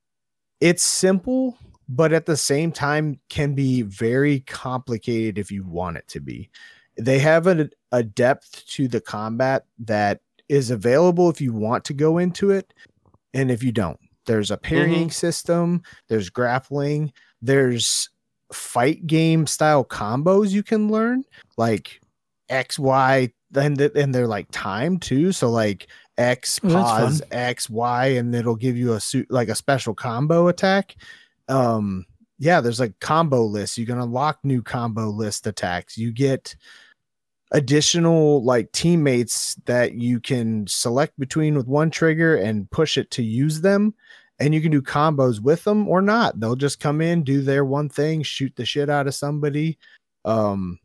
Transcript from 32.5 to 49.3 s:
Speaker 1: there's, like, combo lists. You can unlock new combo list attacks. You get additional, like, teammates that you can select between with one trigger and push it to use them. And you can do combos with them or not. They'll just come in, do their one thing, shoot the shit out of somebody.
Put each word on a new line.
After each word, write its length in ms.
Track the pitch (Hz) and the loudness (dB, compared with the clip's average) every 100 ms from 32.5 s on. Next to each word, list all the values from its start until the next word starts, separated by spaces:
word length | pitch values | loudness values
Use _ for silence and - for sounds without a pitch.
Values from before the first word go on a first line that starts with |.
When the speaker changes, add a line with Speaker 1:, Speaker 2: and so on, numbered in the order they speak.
| 175 | 2
Speaker 1:
there's, 200 | 120 113 | 2 0
like, 180 | 123 - | -4 -4
combo 440 | - 156 165 131 | -2 0 2 2
lists. 340 | 110 104 95 - | 0 -2 -6 -6
You 80 | 117 | -6
can 120 | 123 | -4
unlock 380 | 120 123 147 143 | -4 -2 -2 -2
new 180 | 139 127 | -2 -2
combo 460 | 110 131 120 110 110 | -2 -6 -4 -4 -4
list 380 | 104 107 - 110 | -4 -6 -6 -8
attacks. 500 | - 95 87 - - | -6 -4 -4 -8 -8
You 140 | 117 | -6
get 440 | 113 135 131 - - - - - _ _ _ _ _ - | -2 0 0 -6 -20 -20 -20 -20 _ _ _ _ _ -2
additional, 920 | 151 127 147 143 175 165 165 151 147 | -2 2 2 2 2 4 4 4 4
like, 280 | 117 123 104 | 4 2 0
teammates 800 | - 170 175 143 123 117 - - - - | -2 2 4 4 2 0 -4 -6 -8 -2
that 280 | 123 120 | 0 0
you 260 | 110 120 120 | 0 -2 -2
can 460 | - 127 113 110 101 | -2 -2 0 -2 -4
select 520 | - 127 123 156 - | -4 -2 0 -2 -4
between 360 | 131 160 156 147 | -4 0 0 0
with 100 | 120 | 0
one 240 | 143 160 | 0 0
trigger 460 | - 160 156 165 143 | 2 0 2 2 2
and 340 | 101 107 98 | 2 -2 -4
push 280 | - 156 139 | -2 0 0
it 120 | - | -4
to 100 | - | -4
use 380 | 113 113 151 156 | -4 0 0 0
them. 320 | 185 202 214 - _ - _ - | 2 2 2 -2 _ -20 _ -2
And 140 | 143 | 0
you 60 | 156 | 2
can 100 | 165 | 2
do 120 | 147 | 0
combos 580 | 135 147 156 147 127 107 | 0 0 2 2 2 2
with 240 | 117 165 | 2 2
them 240 | - 214 208 | 2 0 2
or 120 | 175 | 2
not. 360 | 196 226 226 - | 2 2 2 0
They'll 140 | 110 127 | -4 -2
just 220 | 143 - | -2 -2
come 200 | 151 147 | -2 0
in, 240 | 165 170 | 0 0
do 160 | 135 139 | 0 0
their 220 | 139 139 | 2 0
one 240 | 139 139 151 | 0 -2 -4
thing, 340 | - 151 160 | -2 -2 -2
shoot 320 | 139 - 135 - | -4 -6 -6 -6
the 80 | |
shit 240 | 113 147 143 | -6 -4 0
out 160 | 147 139 | 0 -2
of 60 | |
somebody. 640 | - 143 | -4 -6